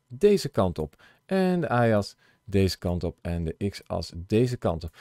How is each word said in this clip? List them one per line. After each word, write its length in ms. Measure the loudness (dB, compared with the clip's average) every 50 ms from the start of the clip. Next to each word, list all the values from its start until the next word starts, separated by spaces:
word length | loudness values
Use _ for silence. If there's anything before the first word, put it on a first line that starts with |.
| _ _
deze 400 | -2 2 4 4 4 2 0 -2
kant 300 | 0 0 0 0 0 -2
op. 240 | -6 -8 -10 _ -20 -20 _ _ _
En 340 | -4 0 0 2 2 0 0
de 60 | 0
Y-as 500 | 0 0 2 4 4 4 2 0 -2 -8 _ _ _ _ _ _
deze 340 | -2 2 2 2 2 2 -2
kant 260 | -4 -4 -2 -2 -2
op 140 | -6 -6 _ -6
en 220 | -6 -4 -2 -4
de 240 | -4 -4 -4 -4 -6
X-as 440 | -6 -8 -8 -6 -6 -6 -6 -8 -10
deze 400 | -14 -4 0 2 2 2 2 0
kant 280 | -2 -2 -2 -2 -4 -6
op. 120 | -10 -12 -16